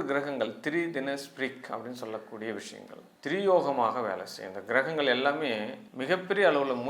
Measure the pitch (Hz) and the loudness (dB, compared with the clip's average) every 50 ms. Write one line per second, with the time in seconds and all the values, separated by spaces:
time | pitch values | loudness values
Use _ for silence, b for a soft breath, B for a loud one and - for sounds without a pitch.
0 | 160 139 139 143 139 143 139 127 110 107 107 - - 151 151 170 170 170 170 135 | 0 0 0 -2 -2 -2 -2 -2 -2 -2 -2 -4 -6 -2 -2 0 -2 -2 -2 -4
1 | 135 139 139 139 139 - - - 135 127 131 - - - - 113 110 120 127 120 | -2 -2 -4 -6 -8 -12 -6 -4 -4 -4 -4 -8 -10 -10 -8 -8 -8 -10 -10 -8
2 | 120 110 110 107 - - 117 107 107 113 107 101 - - 110 104 98 98 - - | -8 -8 -8 -8 -10 -10 -12 -8 -6 -6 -6 -6 -8 -10 -14 -16 -16 -16 -18 -18
3 | - - _ _ - - 160 196 202 196 185 175 147 143 139 127 117 110 113 123 | -20 -20 _ _ -4 -2 -2 2 4 6 6 6 6 4 2 2 2 2 2 0
4 | 117 104 92 92 95 98 - - - 95 92 101 92 107 120 127 135 156 165 156 | -2 -2 -2 -4 -6 -10 -10 -12 -12 -10 -10 -10 -4 2 2 2 2 2 0 0
5 | 143 131 120 123 131 143 147 156 156 135 113 107 107 113 135 - - - - 127 | 2 4 4 4 4 2 2 2 0 -2 -2 -2 -2 -4 -6 -10 -14 -16 -8 -8
6 | 131 139 180 185 185 180 196 202 202 170 151 143 139 135 127 120 120 | 0 0 0 0 2 0 2 6 6 8 8 6 4 2 0 0 0